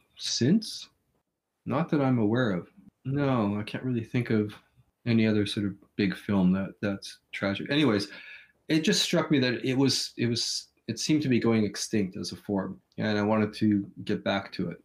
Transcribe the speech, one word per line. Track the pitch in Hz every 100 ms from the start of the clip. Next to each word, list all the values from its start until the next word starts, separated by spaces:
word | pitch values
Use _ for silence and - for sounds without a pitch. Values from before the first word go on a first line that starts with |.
| _ -
since? | - - 123 220 - - - _ _ _ _ _ _ _ 110
Not | 127 165
that | 151
I'm | 131 123
aware | 104 120 120
of. | 87 - - - _ 131
No, | 143 139 123 104 104
I |
can't | 101 -
really | 127 120
think | 110 127 120
of | 110 104 - _ _ _ _ 120
any | 113 110
other | 107 101
sort | 110 101
of | 95 _ -
big | 101 -
film | - 101 92
that, | 95 95 -
that's | 104 98 - - _
tragic. | - 98 98 -
Anyways, | 143 139 104 - - - - - _ -
it | 160
just | 180 185
struck | - 170 -
me | 139
that | 127 113 131
it | 127
was, | 135 - - -
it | 120
was, | 113 - - - _ -
it | 113
seemed | - 151
to | 131
be | 117
going | 117 113 104
extinct | - - 110 95 98
as | 95
a | -
form, | - 98 95 98 _ -
and | 110 104
I |
wanted | 104 110 107 -
to | 107 101 98 -
get | 95 101
back | 101 98 -
to | - 87
it, | 82